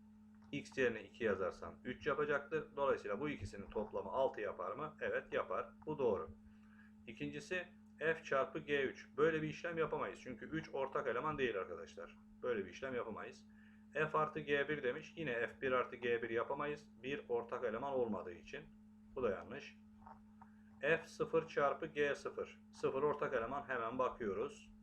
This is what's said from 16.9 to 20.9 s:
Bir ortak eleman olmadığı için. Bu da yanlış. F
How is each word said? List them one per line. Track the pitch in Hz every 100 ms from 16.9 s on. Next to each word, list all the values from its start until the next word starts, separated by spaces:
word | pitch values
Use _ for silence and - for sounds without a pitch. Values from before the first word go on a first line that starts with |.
| -
Bir | 123 143 -
ortak | 120 - 120
eleman | 120 113 139
olmadığı | 131 113 92 87
için. | 85 71 139 - - - - -
Bu | 135
da | 117
yanlış. | 90 90 135 - - - - - - - - - - - -
F | 143